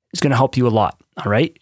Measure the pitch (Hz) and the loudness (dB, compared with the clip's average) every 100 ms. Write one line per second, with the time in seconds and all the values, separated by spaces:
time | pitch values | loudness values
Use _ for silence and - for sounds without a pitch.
0 | _ - 147 127 131 - 123 110 101 - | _ -4 0 2 0 0 0 2 0 -4
1 | _ - - 107 160 - | _ -10 -2 0 0 -4